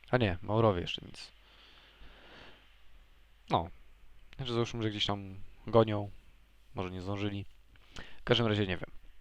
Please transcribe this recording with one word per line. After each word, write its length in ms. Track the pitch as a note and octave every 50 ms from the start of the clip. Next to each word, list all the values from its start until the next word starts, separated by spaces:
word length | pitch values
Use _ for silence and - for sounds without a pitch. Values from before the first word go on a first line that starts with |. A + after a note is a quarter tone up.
| - -
A 60 | -
nie, 200 | B2+ A#2 G2 F2+ -
Maurowie 400 | G2+ G2+ G#2 A2+ A2+ A2 F#2+ F2
jeszcze 240 | F2 - - - -
nic. 260 | - - - - - - - - - - - - - - - - - - - - - - - - - - - - - - - - - - - - - - - - - - - - - - - - -
No. 200 | - G2 E2+ E2 - - - - - - - - - - - - -
Znaczy 160 | - C3+ B2 A#2
załóżmy, 300 | A#2 A#2 A2+ - A#2 A2
że 60 | A2
gdzieś 160 | G#2 G#2 -
tam 300 | - G#2 G2+ G2 F#2+ F#2+ F#2+ - - - - -
gonią. 420 | A2+ A2 A2+ A2+ A2 G#2 G2+ G#2 G#2 - - - - - - - - - - - - -
Może 160 | G2 F#2 F#2
nie 100 | F#2 F2+
zdążyli. 440 | F2+ F#2+ G2+ G2+ G#2 G#2 G2+ G2+ G2 - - - - - - - - - - - - - - -
W 40 | -
każdym 240 | - B2 A#2+ A#2+
razie 200 | A2 G#2 G#2 G#2
nie 100 | F#2 F2+
wiem. 140 | F2 - - - - - - - -